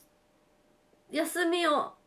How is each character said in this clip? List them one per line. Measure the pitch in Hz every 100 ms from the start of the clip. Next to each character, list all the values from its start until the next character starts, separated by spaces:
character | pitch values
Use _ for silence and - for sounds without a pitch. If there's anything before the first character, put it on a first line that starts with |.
| _ _ _ _ _ _ _ _ _ _ -
休 | 285 320 339 339
み | 349 330
を | 294 - -